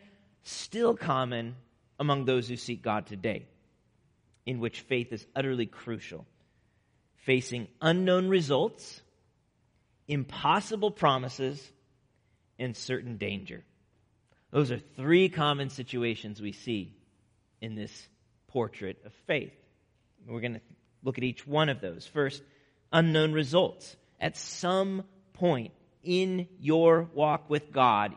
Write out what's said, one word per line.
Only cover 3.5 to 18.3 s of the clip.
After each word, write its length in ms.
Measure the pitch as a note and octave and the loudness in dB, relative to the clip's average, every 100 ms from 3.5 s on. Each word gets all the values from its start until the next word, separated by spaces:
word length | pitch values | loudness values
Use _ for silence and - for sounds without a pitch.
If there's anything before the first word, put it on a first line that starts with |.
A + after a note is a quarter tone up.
| _ _ _ _ _ _ _ _ _ - | _ _ _ _ _ _ _ _ _ -10
in 120 | B2+ | -4
which 200 | A2+ - | -4 -6
faith 340 | - B2+ A#2+ | -4 -4 -2
is 140 | G#2+ - C3+ | -10 -8 -6
utterly 320 | C3+ B2+ A2 | -2 -2 -4
crucial. 580 | - - A2 - D#2+ - _ _ _ _ _ _ _ _ _ | -6 -10 -10 -10 -16 -16 _ _ _ _ _ _ _ _ _
Facing 500 | - C3 B2 B2 G#2+ _ | 0 0 0 -8 -10 _
unknown 500 | D#3 F3+ F#3 F3+ F#3 | 2 2 4 2 4
results, 720 | F#3+ C#3+ C3+ A3 - - - _ _ _ _ _ _ _ _ _ _ - | 2 2 2 0 -4 -16 -20 _ _ _ _ _ _ _ _ _ _ -6
impossible 840 | D3 B2 - D3 F#3+ G3+ A3 G#3 | -4 -4 -2 2 2 0 -2 -2
promises, 840 | G#3 D3+ C3 B2+ C3 C3 C#3+ - _ _ _ _ _ _ _ _ - | 2 2 2 -2 -4 -4 -6 -14 _ _ _ _ _ _ _ _ -8
and 180 | B2+ A2+ | -8 -6
certain 420 | - B2+ A#2+ A2 | -6 -6 -6 -6
danger. 460 | G2 G2+ - A1+ - _ _ _ _ _ _ _ _ | -6 -6 -10 -16 -18 _ _ _ _ _ _ _ _
Those 220 | C#3 C3+ | 0 0
are 80 | B2 | -2
three 500 | - - C3+ F3 F#3 | -8 -8 4 6 6
common 400 | D#3+ D3 C#3+ C3+ | 4 0 0 -4
situations 720 | - A#2+ B2 A#2 A2 G#2+ G#2 | -8 -8 -2 -2 -2 -8 -10
we 100 | G#2 | -10
see 440 | G2 - G#2+ E2+ - _ _ _ _ _ _ | -10 -6 -6 -6 -14 _ _ _ _ _ _
in 140 | A2 G#2+ | -12 -10
this 320 | G#2 - - _ _ | -10 -14 -20 _ _